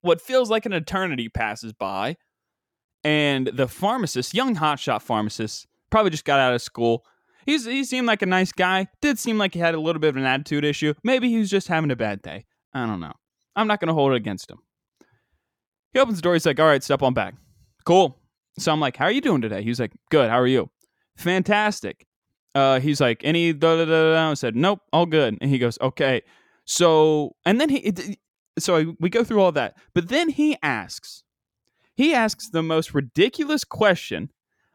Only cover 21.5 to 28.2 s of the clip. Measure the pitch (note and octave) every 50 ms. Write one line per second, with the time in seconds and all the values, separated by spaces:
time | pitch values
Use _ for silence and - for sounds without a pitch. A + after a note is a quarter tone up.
21.5 | G#3 G#3 G#3+ G#3+ G3+ - - G2 - _ _ _ _ _ _ _ _ _ _ _
22.5 | _ C#3 C#3 C3+ C3+ C3 B2+ D3+ D3 C3+ D3 B2 A#2 - - C#3+ D#3+ E3+ E3+ E3+
23.5 | D#3+ C#3+ D3+ E3 E3 E3 E3 D#3 D#3+ D#3+ D#3+ D#3+ D#3+ D#3+ D#3+ D#3+ D3+ - - A#2+
24.5 | A2 A#2 D3+ F#3+ G#3 F#3 _ _ - D#3 F3 E3+ D#3 D#3 C#3+ A#2 G#2+ - - C#3
25.5 | C#3 C3 B2 A#2 A2+ - - C3 - - D3+ C3+ C3 A#2 - _ _ _ _ _
26.5 | _ _ _ - - - F3 E3+ D#3+ D#3 D#3 D#3 D#3 D3+ D3 A#2+ - _ _ E3+
27.5 | G3+ A#3+ D4 D#4+ C4+ C#4+ - - F#3+ F3 F3 F3 G3 _